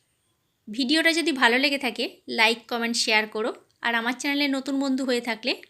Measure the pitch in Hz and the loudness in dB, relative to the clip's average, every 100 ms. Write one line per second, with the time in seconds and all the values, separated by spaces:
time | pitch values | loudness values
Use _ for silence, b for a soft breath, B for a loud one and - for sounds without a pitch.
0 | _ _ _ _ _ _ - 214 247 320 | _ _ _ _ _ _ -10 -4 0 2
1 | 330 330 330 262 240 247 285 277 254 214 | 2 2 0 4 4 4 2 0 -4 -4
2 | 294 - - 233 226 233 - 233 233 233 | -6 -8 -6 2 2 2 -4 -4 -2 -2
3 | 233 214 214 214 240 - _ _ 233 233 | 2 2 0 -2 -4 -6 _ _ -2 0
4 | 226 254 294 285 285 269 277 277 277 262 | -2 -2 -2 0 0 0 -2 -2 0 0
5 | 269 240 240 220 254 - - | 0 -2 -2 -4 -4 -6 -10